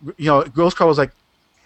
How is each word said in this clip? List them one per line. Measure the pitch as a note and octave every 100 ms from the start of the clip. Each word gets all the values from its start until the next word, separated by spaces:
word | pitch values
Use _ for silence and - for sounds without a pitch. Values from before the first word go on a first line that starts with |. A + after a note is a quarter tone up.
| C#3+ -
you | D3+
know, | C#3
Ghostcrawler | C#3+ B2 E3+ - E3+
was | D3
like, | C3+ - _ _ _ _